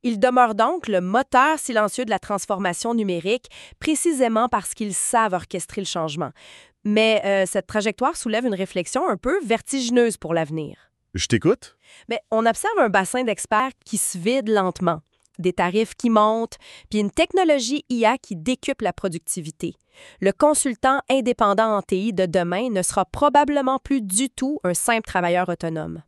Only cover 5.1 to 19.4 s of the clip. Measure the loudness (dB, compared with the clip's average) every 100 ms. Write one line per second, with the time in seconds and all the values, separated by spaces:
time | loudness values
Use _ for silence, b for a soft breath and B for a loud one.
5.1 | 2 2 -2 -4 -10 -8 -8 -6 -4 -4
6.1 | -4 -8 -8 B B B _ 0 2 4
7.1 | 2 2 0 2 -2 -2 -2 -2 -2 -2
8.1 | -2 -2 -2 -2 -2 -4 -4 -4 -2 -2
9.1 | -2 0 -2 0 -2 -2 -4 2 4 2
10.1 | 0 -4 -2 -2 -6 -8 -14 _ _ _
11.1 | -6 0 2 2 0 -2 _ b b b
12.1 | -8 _ 0 2 2 0 2 2 2 0
13.1 | -2 -2 -4 -2 0 0 -6 -8 -6 -6
14.1 | -4 -2 0 0 0 0 0 -2 -2 _
15.1 | _ _ -4 -4 0 0 0 -2 -2 2
16.1 | 4 2 0 -6 -10 B B B -2 -2
17.1 | 0 0 2 2 2 0 -6 -4 0 0
18.1 | 0 -6 -8 -4 -4 -4 -4 -4 -4 -6
19.1 | -6 -8 -8